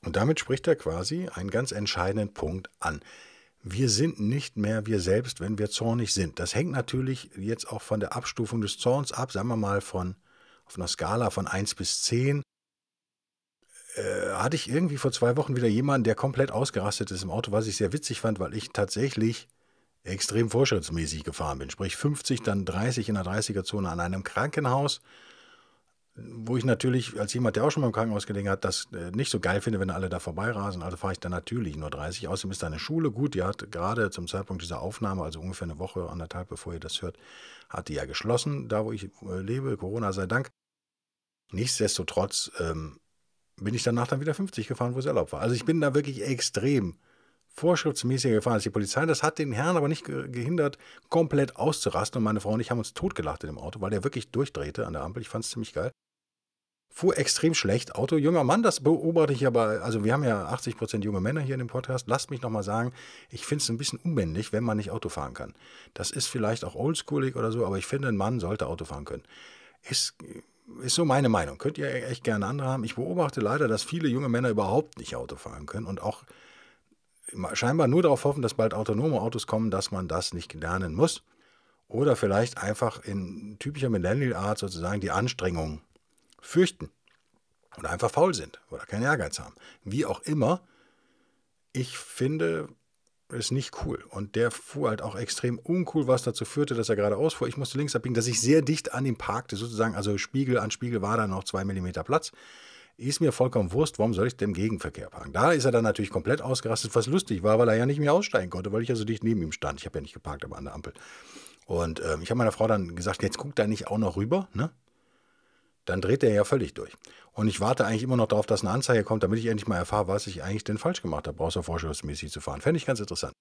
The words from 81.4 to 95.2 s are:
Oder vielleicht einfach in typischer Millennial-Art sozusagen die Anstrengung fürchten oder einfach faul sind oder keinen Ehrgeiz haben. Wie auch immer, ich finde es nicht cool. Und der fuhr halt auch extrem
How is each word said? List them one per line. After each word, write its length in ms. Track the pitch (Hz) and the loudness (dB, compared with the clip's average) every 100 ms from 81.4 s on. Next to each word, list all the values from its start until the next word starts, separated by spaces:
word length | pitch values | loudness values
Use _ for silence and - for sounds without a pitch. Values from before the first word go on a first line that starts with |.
| _ _ _ _ _ | _ _ _ _ _
Oder 280 | 113 143 120 | 0 2 4
vielleicht 440 | 104 98 120 - | 4 4 2 0
einfach 440 | 98 107 117 - | -4 0 0 -2
in 540 | - 98 92 90 104 104 | -6 -4 -4 -8 -12 -8
typischer 320 | 135 147 131 | -8 -2 0
Millennial-Art 720 | 107 90 120 131 98 98 107 | 2 2 2 2 0 -2 -2
sozusagen 420 | 98 85 87 101 | -4 -4 -2 -2
die 80 | 95 | 0
Anstrengung 720 | 95 123 - 90 85 78 76 _ _ _ _ _ _ - | 0 0 0 -2 0 -4 -6 _ _ _ _ _ _ 0
fürchten 460 | 165 180 - 147 _ _ _ _ _ _ _ _ - | 4 4 2 -14 _ _ _ _ _ _ _ _ -10
oder 120 | - | -6
einfach 220 | 85 110 | 0 0
faul 220 | - 180 | 4 4
sind 260 | 127 71 - _ | 4 -6 -14 _
oder 160 | - - | -14 -8
keinen 180 | 104 | -2
Ehrgeiz 360 | 127 147 78 - | 0 0 0 -6
haben. 160 | 71 - - - 101 | -12 -18 -20 -16 -6
Wie 200 | 110 - | -2 -2
auch 160 | 196 | -2
immer, 380 | - 156 120 180 _ _ _ _ _ _ _ _ _ _ _ | -2 2 4 2 _ _ _ _ _ _ _ _ _ _ _
ich 260 | 131 127 - | -6 -6 -8
finde 720 | - - 131 156 165 165 - - _ _ _ _ _ | -12 -2 0 2 0 -2 -6 -14 _ _ _ _ _
es 200 | 120 110 | -6 -2
nicht 360 | 131 - - - | -2 -2 -6 -4
cool. 180 | - - | -4 -6
Und 260 | - 104 117 | -8 -4 2
der 160 | 117 | 2
fuhr 380 | - - 139 135 | 0 -10 -2 -2
halt 120 | 107 | -2
auch 140 | 107 | -6
extrem 420 | 95 | -6